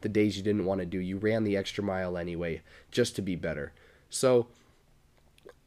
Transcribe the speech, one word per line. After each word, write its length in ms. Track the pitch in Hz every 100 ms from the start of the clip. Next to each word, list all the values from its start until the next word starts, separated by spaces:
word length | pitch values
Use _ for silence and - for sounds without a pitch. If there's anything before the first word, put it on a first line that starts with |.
the 80 | 110
days 280 | 104 104 98
you 60 |
didn't 220 | 101 104
wanna 200 | 92 95
do, 140 | 87 92
you 180 | 90 98
ran 280 | 107 113
the 120 | 107 98
extra 260 | 98 -
mile 340 | 101 92 92 87
anyway, 420 | 87 85 85 76 - - -
just 240 | - 117
to 80 | -
be 140 | 95 85
better. 360 | 82 73 69 - - - -
So 380 | - 131 123 117 - _ _ _ _ _ _ _ _ - -